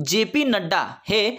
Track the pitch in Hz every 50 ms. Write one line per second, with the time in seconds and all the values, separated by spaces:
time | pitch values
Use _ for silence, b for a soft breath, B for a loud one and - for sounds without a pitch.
0 | 147 - 180 220 220 220 - 294 294 262 220 196 175 165 190 165 127 131 - -
1 | - - 196 220 202 226 247